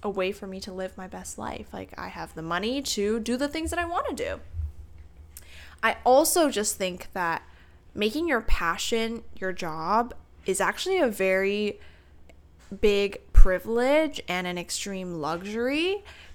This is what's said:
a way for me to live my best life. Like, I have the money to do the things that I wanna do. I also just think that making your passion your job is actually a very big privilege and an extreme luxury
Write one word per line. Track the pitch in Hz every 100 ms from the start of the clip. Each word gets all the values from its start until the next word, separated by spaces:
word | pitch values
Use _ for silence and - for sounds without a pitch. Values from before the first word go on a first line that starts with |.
a | 208
way | 196 185
for | 202 196
me | 190
to | 196
live | 185 185 190
my | 185
best | 185 185 -
life. | - - 214
Like, | 196 185 -
I | 180
have | 180 165
the | -
money | 165 175 214 269
to | 269 - 202 226
do | 220 247
the | 285
things | 311 330
that | 339
I |
wanna | 339 349 587
do. | 262 82 - - - - - - - - - - - - - - -
I | 220 -
also | 240 262 320 359 302
just | 208 214 -
think | 185 180 -
that | 190 170 160 - - - - -
making | - 208 285 339
your | 240
passion | 226 - 170 175 - 226 226 226 - -
your | 190
job | 185 175 156 160 214 240 - - - -
is | 185
actually | 185 - 359 370
a | 262
very | 202 190 185 196 208 208 - - - - - - - - - - 196
big | 214 202 202 - -
privilege | - 196 180 214 233 254 294 311 294 -
and | 180 180
an | 180
extreme | 170 - 202 190 185 170
luxury | 147 170 196 220 247 294 349 403 - - -